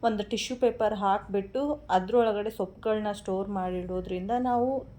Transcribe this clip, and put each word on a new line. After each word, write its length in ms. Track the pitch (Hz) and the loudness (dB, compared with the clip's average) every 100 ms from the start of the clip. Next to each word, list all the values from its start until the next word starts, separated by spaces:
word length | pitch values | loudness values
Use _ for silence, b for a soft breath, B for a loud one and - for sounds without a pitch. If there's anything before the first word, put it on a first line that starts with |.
ಒಂದು 260 | 233 214 208 | 2 2 -2
ಟಿಶ್ಯೂ 280 | 220 - 247 | -2 -4 2
ಪೇಪರ್ 360 | 247 233 214 | 2 4 0
ಹಾಕ್ಬಿಟ್ಟು 920 | 208 202 196 - 196 196 254 285 294 - | 2 2 2 0 -2 -2 -2 -2 -4 0
ಅದ್ರೊಳಗಡೆ 600 | 185 185 233 226 208 208 | 0 4 4 4 2 -2
ಸೊಪ್ಪುಗಳನ್ನ 640 | 220 185 190 220 214 214 | -4 -6 -4 -2 0 0
ಸ್ಟೋರ್ 360 | 202 - 190 196 | -4 -4 -2 -2
ಮಾಡಿಡೋದ್ರಿಂದ 840 | 202 180 180 180 185 180 180 185 240 | -2 -2 -4 -4 -6 -4 -4 -2 0
ನಾವು 460 | 247 240 247 269 - | 2 2 2 -2 -6